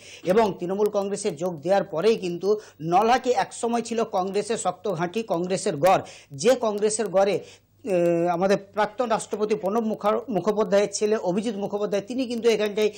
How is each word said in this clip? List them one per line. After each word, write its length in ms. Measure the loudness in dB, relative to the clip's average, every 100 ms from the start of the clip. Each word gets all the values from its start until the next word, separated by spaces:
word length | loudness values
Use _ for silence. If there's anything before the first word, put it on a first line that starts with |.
| -16 -6
এবং 300 | 0 2 2 0
তৃণমূল 300 | -4 -2 0
কংগ্রেসে 420 | 0 -4 -4 -6
যোগ 300 | -4 -6 -4
দেওয়ার 220 | 0 0
পরেই 340 | 0 0 2 2
কিন্তু 420 | -2 -2 0 0 -4 -10
নলহাটি 500 | 0 2 4 2 2
একসময় 500 | 0 -2 -4 -2 -2
ছিল 220 | -2 -4
কংগ্রেসের 540 | -2 -2 -2 -2 -2 -2
শক্ত 280 | -4 -4 -4
ঘাঁটি, 300 | -4 -4 -4 -4
কংগ্রেসের 480 | -2 -2 -2 -2 2
গড়, 240 | 4 4 0 -14 -18
যে 240 | 0 2 2
কংগ্রেসের 460 | 0 0 0 0 0
গড়ে, 320 | 2 2 0 -4 -18 _ _
এ, 440 | -2 2 4 2 2
আমাদের 280 | 2 2 2 -2
প্রাক্তন 360 | -2 -2 -2 -2
রাষ্ট্রপতি 460 | -2 -2 -4 -2 0
প্রণব 280 | 0 0
মুখার-, 380 | -2 0 0 0 0
মুখোপাধ্যায়ের 640 | -2 0 0 2 2 2
ছেলে 220 | 0 0 0
অভিজিৎ 380 | 0 -2 -2 -4
মুখোপাধ্যায়, 480 | -4 -4 -2 -2 -2
তিনি 180 | -4 -4
কিন্তু 240 | 0 2
এখানটায় 420 | 2 0 0 -2